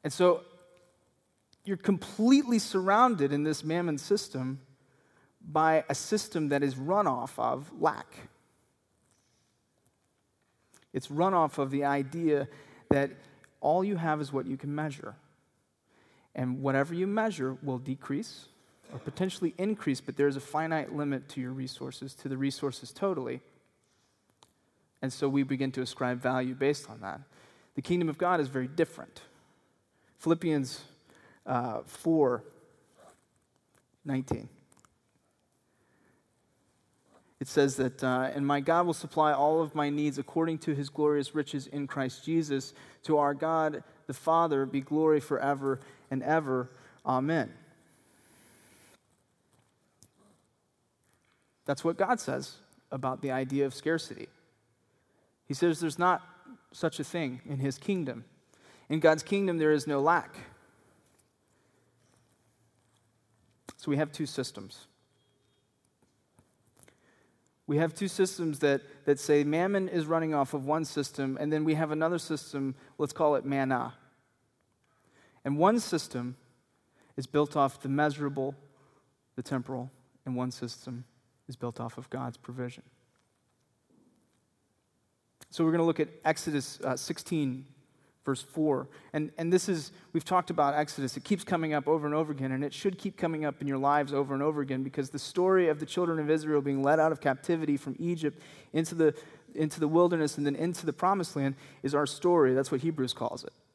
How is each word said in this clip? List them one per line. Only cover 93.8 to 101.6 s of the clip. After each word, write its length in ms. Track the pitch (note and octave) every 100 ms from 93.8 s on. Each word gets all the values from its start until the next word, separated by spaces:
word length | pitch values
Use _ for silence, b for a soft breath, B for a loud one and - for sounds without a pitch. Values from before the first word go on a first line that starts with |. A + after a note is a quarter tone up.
| C#3 D3 C#3+
over 220 | C#3 C#3
and 80 | C3+
over 180 | D3 D3+
again, 220 | C#3 C3
because 260 | C3+ D3 C3
the 80 | D3
story 500 | - - F#3 F#3+ E3+
of 120 | D3+
the 80 | D#3
children 320 | - E3+ D#3+
of 100 | D3
Israel 320 | D#3 D#3 D3
being 220 | C#3 C3+
led 160 | C#3 D#3
out 120 | D#3
of 80 | D#3
captivity 580 | C#3+ C3 - E3+ D3+ C#3+
from 180 | C#3+ B2
Egypt 420 | E3+ E3+ D3+ - B B B
into 220 | D3+ D#3+
the, 220 | E3 D#3 - B B -
into 240 | - D3+ -
the 80 | D3+
wilderness 500 | D#3+ F3 E3+ D3+ -
and 80 |
then 100 | C#3+
into 300 | C#3 E3+ E3+
the 80 | D#3+
promised 420 | - F3+ G3+ E3+
land 200 | D3 C#3 C3+